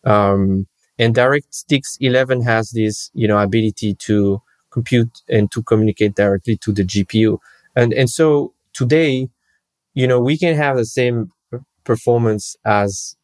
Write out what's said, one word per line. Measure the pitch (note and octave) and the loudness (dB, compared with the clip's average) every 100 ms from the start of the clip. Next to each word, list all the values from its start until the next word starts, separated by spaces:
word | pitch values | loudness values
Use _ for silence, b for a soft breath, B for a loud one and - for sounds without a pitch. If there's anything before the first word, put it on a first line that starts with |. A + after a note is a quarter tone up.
Um, | A2 G#2 G2+ G2 G2 F#2+ F#2+ _ _ - | 2 2 4 2 2 0 -4 _ _ 0
and | A#2 A#2 | 2 4
DirectX | B2 C#3+ - - - C#3 - - | 2 2 -4 -18 -2 -2 -2 -4
eleven | C3 B2+ C3 B2+ | 0 2 2 -2
has | A#2+ A2+ A2 | 0 0 0
this, | A#2 G#2+ G#2 - | -2 -2 -4 -10
you | - G#2+ | -4 0
know, | G#2 | 2
ability | G2+ A2+ A2 - G#2+ G2 | 2 0 -2 -2 -6 -6
to | - G#2 G2+ G2+ _ _ _ | -2 0 2 -2 _ _ _
compute | - A#2 B2 A#2 - - | -8 0 0 0 -6 -2
and | A2+ G#2 | 0 0
to | - | -4
communicate | A2+ A2 A2 - G#2 G2 | 0 2 2 0 -2 2
directly | G2+ G2 - G#2+ | 0 0 -2 -4
to | - | -2
the | G2+ | -2
G | F#2 G#2 | 0 -2
P | F#2+ A2 | -2 0
U. | A2 G#2 b b b - | 0 0 b b b 0
And, | A#2+ | 0
and | A2 B2+ | 2 -2
so | - D#3 D3 C#3+ _ _ | 2 2 2 -2 _ _
today, | - A#2+ D#3 D#3+ C3 C3 _ _ _ _ _ _ - | -6 0 2 2 -2 -6 _ _ _ _ _ _ -2
you | B2+ | 2
know, | B2+ | 2
we | B2 D#3 | 2 0
can | F3 D3+ | 0 0
have | D3 C3 | 0 -2
the | A2+ | -2
same | - B2 A#2+ A2+ _ _ | -2 -2 -2 -6 _ _
p-, | B2 - _ - | -16 -16 _ -4
performance | A2+ - A#2+ A2 G#2+ - - A2 | -2 0 2 0 -2 -6 -8 -2
as | G#2 G2+ G2 - - | 0 0 -4 -14 -18